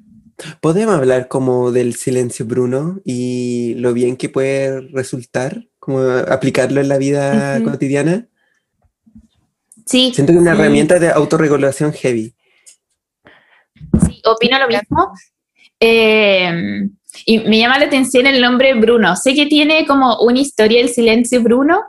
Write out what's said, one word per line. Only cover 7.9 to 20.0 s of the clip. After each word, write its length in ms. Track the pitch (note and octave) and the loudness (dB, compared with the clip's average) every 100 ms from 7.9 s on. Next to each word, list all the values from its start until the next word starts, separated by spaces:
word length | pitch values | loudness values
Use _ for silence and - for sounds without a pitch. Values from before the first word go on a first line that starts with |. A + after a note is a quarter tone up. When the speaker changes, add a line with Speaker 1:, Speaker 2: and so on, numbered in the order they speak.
| C#3 D3 F#3+ - _ _ _ _ _ _ _ _ - _ _ _ _ _ _ - | -2 0 -2 -6 _ _ _ _ _ _ _ _ -20 _ _ _ _ _ _ -2
Speaker 3:
Sí, 260 | B3+ B3+ | 0 0
Speaker 1:
Siento 180 | A#3+ C#3+ | 0 2
que 60 | F3 | 4
es 40 | |
una 120 | F3 | 4
Speaker 3:
sí. 60 | D#3 | 2
Speaker 1:
herramienta 380 | D#3 C#3+ D3+ F3 | 2 2 2 2
de 120 | E3 | 2
autorregulación 840 | C#3+ D3 D#3+ D#3 C#3+ C#3 C3 D3+ | 2 0 0 2 2 0 -2 -4
heavy. 420 | D3+ C3+ A#2+ A2 _ _ _ _ _ _ _ _ _ _ _ _ _ _ _ - - - | -4 -4 -4 -6 _ _ _ _ _ _ _ _ _ _ _ _ _ _ _ -2 0 0
Speaker 3:
Sí, 160 | - | -2
opino 340 | A3 A3 A#3+ C4+ | -2 0 0 0
lo 100 | C4 | 0
mismo. 440 | A3+ A3 D4+ F#4+ F#3+ _ _ _ _ _ - | -2 -4 -2 -2 -4 _ _ _ _ _ -2
Eh, 1080 | A3+ A3+ A3 G#3+ G#3 F#3+ F3+ E3+ G3+ G3+ G3+ - _ - - | 2 4 4 2 2 2 0 -4 -6 -6 -8 -10 _ -10 -2
y 120 | A3+ | 0
me 180 | A3 A3 | 2 2
llama 200 | A#3 C4+ | 2 2
la 80 | D4 | 0
atención 400 | C#4 C4 B3+ C4 | 0 0 2 2
el 140 | C4+ | 2
nombre 340 | B3 B3 C4+ | 2 2 2
Bruno. 420 | B3+ G#3+ A#3+ F#3+ - | 2 2 2 2 0
Sé 180 | C4 | 0
que 120 | C4+ D4 | 0 2
tiene 400 | D4+ D4+ D#4 D#4 | 2 2 0 2
como 320 | C#4 | 2